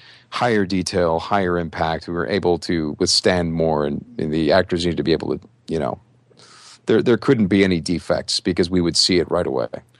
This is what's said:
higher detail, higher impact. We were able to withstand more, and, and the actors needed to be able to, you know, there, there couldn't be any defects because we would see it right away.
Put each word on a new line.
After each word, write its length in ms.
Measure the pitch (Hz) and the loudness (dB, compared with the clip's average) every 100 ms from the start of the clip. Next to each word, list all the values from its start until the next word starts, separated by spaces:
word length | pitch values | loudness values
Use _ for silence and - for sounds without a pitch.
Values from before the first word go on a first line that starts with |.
| - - _ | -20 -20 _
higher 340 | - 123 107 92 | -4 0 0 0
detail, 540 | 95 87 95 85 82 | -2 -2 0 0 0
higher 360 | - 101 92 87 | -2 -2 0 -2
impact. 520 | 82 85 82 80 - | -4 -4 -4 -4 -6
We 60 | |
were 120 | 87 64 | -6 -2
able 320 | 98 87 85 | 0 0 0
to 360 | - 85 76 - | 0 -2 -2 -2
withstand 540 | 87 - 101 90 82 | 0 2 2 0 0
more, 340 | 82 80 76 73 | 0 0 0 0
and, 180 | 71 - - | -4 -8 -6
and 140 | 78 | -4
the 180 | 78 76 | 0 2
actors 340 | 92 92 87 | 2 2 -2
needed 120 | 87 82 | -2 -2
to 60 | |
be 80 | 80 | 0
able 260 | 78 - 71 | 0 -2 -8
to, 100 | - _ - | -10 _ -8
you 100 | 80 | -4
know, 220 | 65 - _ _ _ _ - - - - - | -4 -6 _ _ _ _ -20 -20 -20 -14 0
there, 160 | 110 | 2
there 140 | 95 113 | 4 2
couldn't 300 | - 127 95 | 2 2 4
be 180 | 98 | 4
any 160 | 98 87 | 4 2
defects 600 | 78 82 - 69 - - | -2 -4 -2 -2 -2 -4
because 280 | 98 90 85 | -2 0 0
we 100 | 90 | 2
would 160 | 85 78 | 0 0
see 220 | - 90 | 2 2
it 120 | 76 | 2
right 160 | 85 80 | 0 0
away. 220 | 65 57 - _ _ | -2 -4 -8 _ _